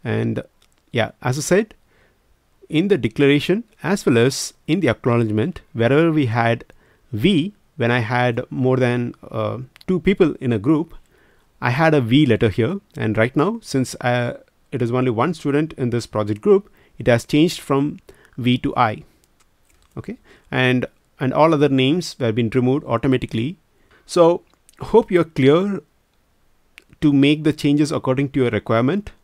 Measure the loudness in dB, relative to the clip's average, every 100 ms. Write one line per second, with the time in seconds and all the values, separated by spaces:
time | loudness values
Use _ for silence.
0 | -4 -4 -2 -6 -10 _ _ _ _ -4
1 | -4 -4 -6 -4 0 0 0 -10 _ _
2 | _ _ _ _ _ _ _ -2 0 0
3 | 0 2 4 4 2 -2 -2 _ -4 -2
4 | 2 2 2 0 -10 _ -4 0 0 0
5 | 0 0 0 0 -2 -6 _ -2 2 4
6 | 2 2 0 0 0 -2 -6 -20 _ _
7 | _ -2 2 2 -2 -10 _ -4 -2 0
8 | -2 -2 -2 -2 -6 -2 0 2 0 0
9 | -4 -10 -12 -6 -6 -6 -12 _ -4 0
10 | 0 2 2 0 -2 -2 0 0 -2 -12
11 | _ _ _ _ _ _ -4 2 2 2
12 | 2 2 4 4 2 0 -2 -4 _ -6
13 | -4 0 0 2 0 -2 -6 -4 -4 -4
14 | -4 -2 -4 -8 _ _ _ -6 -2 0
15 | -2 0 -2 -2 -2 -2 -2 -4 -4 -4
16 | -4 -6 -4 -2 2 2 2 _ _ _
17 | 0 0 2 2 2 0 -2 -2 -2 -6
18 | _ -20 _ -6 -2 0 -2 0 -2 -2
19 | -14 _ _ _ _ _ _ _ _ -16
20 | -14 -16 _ _ _ -2 0 0 -2 _
21 | _ _ -4 0 2 2 2 2 2 0
22 | -4 -6 -4 -2 -2 0 0 -2 -2 -4
23 | 0 -2 -2 -6 -6 -10 _ _ _ _
24 | _ 2 4 2 _ _ _ _ 2 2
25 | 2 0 0 2 4 4 2 -6 -10 _
26 | _ _ _ _ _ _ _ -20 _ -2
27 | 2 4 4 2 0 0 0 2 0 -2
28 | -2 -2 -2 -2 0 -2 0 0 2 -2
29 | -6 -18